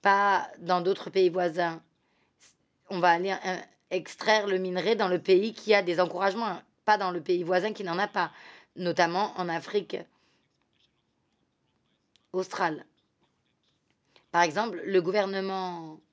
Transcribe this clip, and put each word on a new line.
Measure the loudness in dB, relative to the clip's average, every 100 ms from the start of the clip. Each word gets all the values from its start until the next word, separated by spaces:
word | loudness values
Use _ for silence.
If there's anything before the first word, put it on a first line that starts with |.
pas | 4 4 4 2 -2 -12
dans | -2 0
d'autres | 0 -2 -2
pays | 2 2
voisins, | 4 -2 0 -4 -4 _ _ _ _ _ _ _ _ _ _ _
on | 2
va | 4
aller, | 6 2 -4 -4
euh, | -6 -10 _ _
extraire | -6 -6 -6 2 4 4
le | -2
minerai | -2 -2 0 0
dans | 2
le | 0
pays | 4 4 4
qui | -6 2
a | 2
des | 2 0
encouragements, | 0 2 -2 -2 -6 -8 _ _ 0
pas | 2
dans | 0
le | -6
pays | -2 -2
voisin | 0 0 0
qui | -6
n'en | -6 -2
a | -2
pas, | -2 -4 -6 -20 -20 _ -6
notamment | -4 2 2 2 -2 -4
en | -6
Afrique | -6 -4 -4 -4 -12 -12 _ _ _ _ _ _ _ _ _ _ _ _ _ _ _ _ _ _ _ _ _ _
australe. | -6 -6 -2 -4 -4 -12 _ _ _ _ _ _ _ _ _ _ _ _ _ _
Par | 0
exemple, | 2 0 -4 -6 0
le | 0
gouvernement | 2 0 0 -2 -4 -4 -6 -8 -12 -18 _